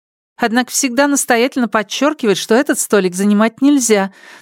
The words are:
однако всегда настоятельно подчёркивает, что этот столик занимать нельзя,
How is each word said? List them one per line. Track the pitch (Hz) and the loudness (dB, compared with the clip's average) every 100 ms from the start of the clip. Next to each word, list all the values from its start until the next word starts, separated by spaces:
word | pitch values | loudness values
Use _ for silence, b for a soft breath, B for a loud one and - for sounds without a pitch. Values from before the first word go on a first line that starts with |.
| _ _ _ - | _ _ _ -6
однако | 233 233 240 | -2 -2 -2
всегда | - 277 240 285 | -4 -4 0 0
настоятельно | 277 - 233 262 269 233 | 0 0 0 0 -2 -2
подчёркивает, | 220 208 - 285 302 226 185 | -2 -4 -2 -2 0 -2 -2
что | - | 0
этот | 226 294 247 | 0 0 -2
столик | - 208 185 | 0 0 0
занимать | 180 202 208 226 226 | -2 0 2 0 0
нельзя, | 277 294 226 208 190 B B B | 2 2 2 0 -2 B B B